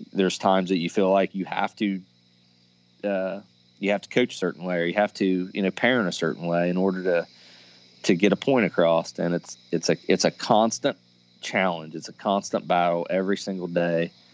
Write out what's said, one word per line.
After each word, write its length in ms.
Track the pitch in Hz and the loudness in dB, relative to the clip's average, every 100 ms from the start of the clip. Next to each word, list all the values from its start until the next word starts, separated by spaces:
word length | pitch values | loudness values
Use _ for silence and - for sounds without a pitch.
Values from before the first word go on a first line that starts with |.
| - | -6
there's 280 | 95 92 - | 0 0 2
times 300 | 104 95 90 | 2 2 2
that 80 | 92 | -2
you 120 | 82 | 0
feel 220 | - 95 | 0 2
like 240 | 98 92 98 | 2 2 -4
you 100 | 87 | -6
have 300 | 82 101 - | -4 -6 -2
to, 260 | 104 98 - _ _ _ _ _ _ _ _ _ | -2 -2 -8 _ _ _ _ _ _ _ _ _
uh, 380 | 104 95 95 98 - _ _ _ | -4 -2 -2 -6 -14 _ _ _
you 140 | 98 | -2
have 100 | 101 | -2
to 80 | - | 0
coach 240 | 123 123 | 0 0
a 40 | - | -2
certain 260 | 87 - | -4 -4
way, 140 | 90 90 | -4 -2
or 60 | 85 | 0
you 100 | 101 | 0
have 180 | 104 - | 0 0
to, 360 | 98 92 92 | 0 0 -2
you 80 | - | -2
know, 80 | 95 | -2
parent 380 | - 120 127 92 | 0 0 2 0
a 40 | |
certain 340 | - 82 - 85 | -2 -2 -2 -2
way 220 | 85 87 | 0 0
in 60 | 90 | 2
order 260 | 95 92 | 0 0
to, 240 | 92 85 82 - - - - - _ _ | 0 0 -2 -12 -20 -20 -20 -20 _ _
to 120 | - 90 | 0 2
get 160 | 101 | 2
a 60 | - | 2
point 280 | - 131 92 | 2 2 2
across. 540 | - 85 82 85 - | 4 4 4 0 -4
And 160 | 85 87 | -2 -2
it's, 200 | - - _ | -4 -16 _
it's 180 | 85 - | -2 0
a, 80 | 82 - | -2 0
it's 180 | - 80 | 2 2
a 60 | |
constant 640 | - - 110 113 - 139 - _ _ _ _ | -2 2 4 4 0 -4 -4 _ _ _ _
challenge. 520 | - 107 95 85 78 | -6 0 0 -2 -8
It's 140 | 80 - | -12 -12
a 60 | |
constant 520 | - 107 98 - - 78 | -6 -2 -2 -2 -4 0
battle 360 | 87 87 85 - | 2 2 0 0
every 260 | 92 95 98 | -2 0 -2
single 320 | - 95 87 | -4 -6 -4
day 440 | 87 85 85 85 - _ | -2 0 0 -2 -6 _